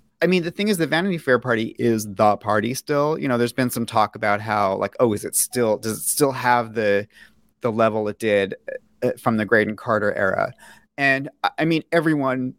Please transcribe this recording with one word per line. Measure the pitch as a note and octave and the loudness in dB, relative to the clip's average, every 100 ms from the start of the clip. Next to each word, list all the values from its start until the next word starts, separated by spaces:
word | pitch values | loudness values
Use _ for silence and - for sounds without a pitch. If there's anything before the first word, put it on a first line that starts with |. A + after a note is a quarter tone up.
| _ - | _ -4
I | E3+ | 0
mean, | F#3 | 2
the | E3 | 0
thing | - G#3 | -4 -2
is, | F#3 | 0
the | D#3 | 0
Vanity | D#3+ G3 E3+ | 0 0 -2
Fair | C#3 B2 | 2 0
party | B2+ A2+ A2+ - | 2 -2 -2 -2
is | A#2 A2+ G#2+ | 0 0 -2
the | G2 G#2+ G2+ | 2 2 2
party | G#2+ G#2+ A2 | 0 0 0
still. | B2+ - C#3+ D3 D#3 | -4 -4 -2 0 -2
You | C#3+ | -2
know, | A#2+ | 0
there's | A#2+ | 0
been | B2 B2 | 0 -2
some | B2 | -2
talk | A#2 A2+ G#2 A2 | -2 0 0 0
about | G#2+ G2+ | -2 -2
how, | A2 G#2 G2 G2 | 0 0 0 0
like, | G2 - | -4 0
oh, | A#2+ | 0
is | G#2 G2 | 0 -4
it | - | -4
still, | - B2+ A2+ G#2 | -4 0 0 0
does | A2 G#2 | -2 -6
it | |
still | - - C#3+ | -4 0 0
have | B2+ B2 B2 A2+ | 0 2 2 0
the, | A2 G#2 G2+ G#2 - - _ _ _ | -2 0 0 -2 -16 -20 _ _ _
the | B2 | -4
level | A2 A2+ A2 G#2+ | 2 2 2 -4
it | G#2 | -2
did, | A2+ G2+ G2 - - - _ - | 2 2 2 -4 -12 -14 _ -4
uh, | B2+ - | -4 -2
from | B2+ A2 | -2 0
the | |
Graydon | G2+ A2+ G#2+ G#2+ | 4 4 4 -2
Carter | - A2 G#2 | -2 0 0
era? | - G2 G2 - - - - _ - | 0 0 0 -2 -4 -20 -20 _ -2
And, | C#3 C3+ C#3+ - | 0 0 -2 -4
I, | - - | -4 -2
I | D#3+ | 0
mean, | D#3+ - | 0 0
everyone | E3+ D#3+ D3+ C3 B2+ B2+ | 0 2 0 0 -2 -4